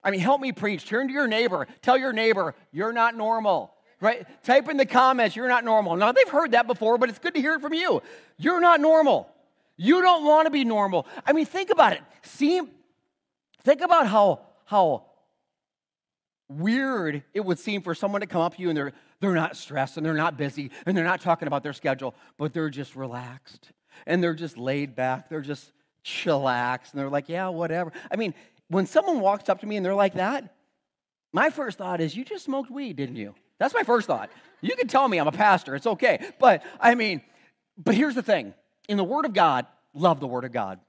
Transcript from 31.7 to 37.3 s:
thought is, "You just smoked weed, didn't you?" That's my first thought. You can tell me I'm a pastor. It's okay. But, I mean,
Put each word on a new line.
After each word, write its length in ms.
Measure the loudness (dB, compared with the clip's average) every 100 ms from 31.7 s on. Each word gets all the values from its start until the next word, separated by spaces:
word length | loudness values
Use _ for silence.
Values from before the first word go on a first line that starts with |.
| -8
thought 220 | -6 -4
is, 160 | -4 -4
"You 80 |
just 220 | -12 -12 -8
smoked 260 | -8 -8
weed, 240 | -10 -10 -8
didn't 220 | -10 -10
you?" 180 | -14 -16 _ _
That's 140 | -2
my 100 | 0
first 240 | 0 0 0
thought. 240 | -4 -6 -16 _ _
You 140 | -6 -4
can 100 | 0
tell 200 | 2 2
me 120 | 2
I'm 80 | 0
a 60 |
pastor. 420 | 2 4 4 0 -6
It's 100 | -4
okay. 460 | 0 0 0 -4 4
But, 240 | 4 4 -2 2
I 160 | 4 4
mean, 260 | 0 -4 _